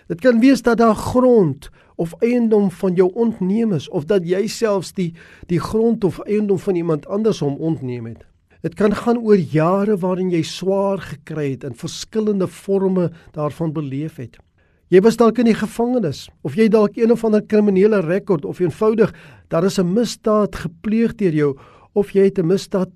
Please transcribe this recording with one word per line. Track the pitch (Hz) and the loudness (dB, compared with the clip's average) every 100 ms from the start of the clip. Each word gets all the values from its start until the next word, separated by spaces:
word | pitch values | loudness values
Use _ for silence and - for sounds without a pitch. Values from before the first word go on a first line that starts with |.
| _ | _
Dit | 170 | 0
kan | 254 233 | 2 4
wees | 262 269 | 4 4
dat | 247 233 | 2 2
daar | 226 214 | 2 2
grond | - 247 254 233 165 135 - - _ - | 0 0 4 4 2 -2 -12 -20 _ -8
of | 170 - | -8 -2
eiendom | 233 247 226 214 196 | 0 0 2 2 0
van | - 190 180 | -2 -2 2
jou | 180 | 0
ontneem | 226 233 220 180 208 226 | 2 -2 0 -2 0 0
is, | 156 147 | -2 -4
of | 185 165 | -8 -2
dat | 202 170 | -2 0
jy | 185 214 | -2 -4
selfs | - 220 196 165 | -4 -2 -2 -4
die, | - 170 170 - - - | -6 -6 -8 -20 -20 -4
die | 170 | -4
grond | - 220 226 226 | -2 0 0 0
of | 185 208 | -2 -4
eiendom | - 208 208 190 | -4 -2 0 -2
van | - 175 | 0 -2
iemand | 170 151 - | -2 -4 -4
anders | 202 220 - | -2 -2 -2
hom | 143 139 | -4 -4
ontneem | 160 147 127 120 117 | -4 -4 -6 -10 -10
het. | 113 - _ _ _ 165 | -14 -20 _ _ _ -10
Dit | 170 | -2
kan | 208 202 | 0 0
gaan | 240 240 | -2 -2
oor | 220 208 | 2 2
jare | 131 147 160 196 208 208 | 2 0 2 0 0 -2
waarin | 180 180 185 | -2 -2 -2
jy | 175 | -2
swaar | 160 - 185 196 196 196 | -4 -6 -2 0 -2 -4
gekry | - 143 - 156 143 | -8 -16 -12 -6 -6
het | 131 143 | -6 -10
en | 113 | -12
verskillende | 160 - - 220 214 202 180 | -12 -12 -8 -4 -2 -2 -2
vorme | - - 196 190 185 170 170 - 156 | -6 -4 -2 0 0 -2 -4 -14 -8
daarvan | 151 139 165 | -8 -4 -6
beleef | 151 143 135 151 - | -4 -6 -8 -8 -10
het. | 117 - _ _ _ _ _ | -16 -18 _ _ _ _ _
Jy | 180 | 6
was | 220 226 | 6 4
dalk | 233 226 | 2 4
in | 233 | 2
die | 214 | 2
gevangenis, | 220 - 240 247 170 131 - _ 160 | -2 -4 -2 -2 -2 -6 -14 _ -8
of | 151 | 2
jy | 220 | 4
dalk | 220 208 240 | 4 2 2
een | 226 | 0
of | 226 226 | 2 2
ander | 214 | 0
kriminele | 208 214 208 185 214 214 156 | 2 2 2 4 4 4 0
rekord, | 190 - 170 - | -2 -2 -4 -4
of | 139 | -4
eenvoudig, | 175 - 214 226 202 - - - _ | -4 0 0 2 0 -2 -20 -20 _
daar | 165 190 | -2 0
is | 190 | 0
'n | 175 | 0
misdaad | 202 233 - 226 214 196 - | 0 -2 -4 0 0 0 -4
gepleeg | 165 - 220 220 226 226 | -10 -10 -4 0 0 0
deur | 190 | -2
jou, | 151 147 135 - _ _ | 0 0 -2 -12 _ _
of | 208 202 | -4 -2
jy | 196 | 2
het | 196 196 | 2 2
'n | 165 | 0
misdaad | 190 - 196 185 | -2 -2 -4 -4